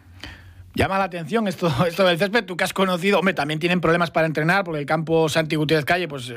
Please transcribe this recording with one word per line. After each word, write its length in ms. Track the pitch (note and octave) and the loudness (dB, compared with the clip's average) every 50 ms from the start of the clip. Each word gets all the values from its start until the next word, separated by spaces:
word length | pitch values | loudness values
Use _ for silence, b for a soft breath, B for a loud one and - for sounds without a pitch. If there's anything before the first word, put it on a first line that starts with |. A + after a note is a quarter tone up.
| B B B B B B B B B B B B B - - | B B B B B B B B B B B B B -8 -4
Llama 240 | - - D#3 F#3+ G3 | -2 -2 0 0 0
la 60 | G3 | -2
atención 440 | F#3 E3 F3 E3 C#3 F#3 A#3 A3 G3 | -2 -4 -8 -6 -2 -2 -2 0 -2
esto, 240 | F3 - F#3 E3+ C#3 A#2+ | -2 -2 0 0 2 2
<laughs> 100 | F#3 E3+ | 0 0
esto 160 | E3 - G3 | 2 2 2
del 140 | F3+ F3 D#3+ | 4 4 2
césped, 260 | G3+ G3 G3 A#3+ G#3+ | 2 0 0 0 -2
tú 140 | F3 F#3 D#3 | -2 -4 -4
que 60 | F#3+ | -4
has 100 | F3+ - | -2 0
conocido. 460 | - F#3+ F#3+ F3+ E3+ E3 G3+ G3+ F3 | 0 0 0 0 0 2 2 2 4
Hombre, 120 | E3 F#3+ E3+ | 2 2 0
también 260 | D3+ C#3 D3 D#3 D#3 | 0 -2 -2 -2 -2
tienen 220 | E3 F3 F3+ F3+ | 0 0 0 2
problemas 300 | D#3+ D#3+ E3 F3 F3 D#3+ | 2 2 2 2 2 0
para 160 | - E3+ D#3+ | 0 0 0
entrenar, 380 | D#3+ D3+ D#3 D3+ E3 F3+ G3 G3 | 2 0 0 0 2 2 2 0
porque 160 | F3 D#3+ D3+ | -2 -4 -6
el 60 | D3 | -2
campo 440 | C3+ D#3 D#3+ D#3+ D3+ E3 E3 D#3+ D#3 | -2 -2 -2 0 2 2 2 2 2
Santi 260 | - E3 D#3+ D3+ D#3 | 2 0 0 0 0
Gutiérrez 300 | D3+ D#3 D3 D#3+ D#3 C#3+ | -2 0 2 2 2 2
Calle, 220 | - F3 F3+ F3+ D#3+ | 2 0 0 -2 -4
pues, 200 | D3 C#3 A#2+ B2 | -8 -10 -12 -12
eh, 80 | A#2+ | -12